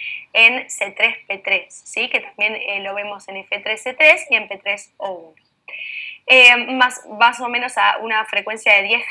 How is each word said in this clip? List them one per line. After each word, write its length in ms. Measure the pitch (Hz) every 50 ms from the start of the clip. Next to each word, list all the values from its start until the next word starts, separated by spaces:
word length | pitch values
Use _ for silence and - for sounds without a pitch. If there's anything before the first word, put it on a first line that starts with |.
| - - - - - _
en 380 | - 226 226 233 247 254 - -
C 220 | - - 202 196
tres 260 | - - 214 233 220 - -
P 120 | - 196 196
tres, 340 | - 196 196 180 - - -
¿sí? 340 | - - - - - 240
Que 120 | 247 - 233
también, 360 | - - - - 208 214 220
eh, 260 | 208 - - 202 196
lo 120 | 196 196 196
vemos 340 | 202 202 208 202 196 - -
en 80 | 196
F 220 | 190 190 - 202 202
tres 220 | 196 214 220 214
C 140 | - 254 254
tres 320 | - 311 311 349 359 330 311
y 60 | 247
en 120 | 214 214
P 100 | 208 202 190
tres 340 | - 202 202 202 - - _
O 120 | - - 196
uno. 340 | 185 170 165 160 156 _ _ _ _ _ _ - - - - - - - - - - - _
Eh, 280 | - 262 254 247 247 247
más, 480 | 240 240 247 262 254 254 247 - - -
más 340 | - 220 208 233 240 247 240
o 80 | 247 240
menos 260 | 240 240 247 247 - 214
a 180 | 202 202 -
una 260 | 214 220 226 220 214 220
frecuencia 500 | - - 202 196 220 220 220 - 226 208
de 80 | 196 196
diez 200 | 202 226 240 240 -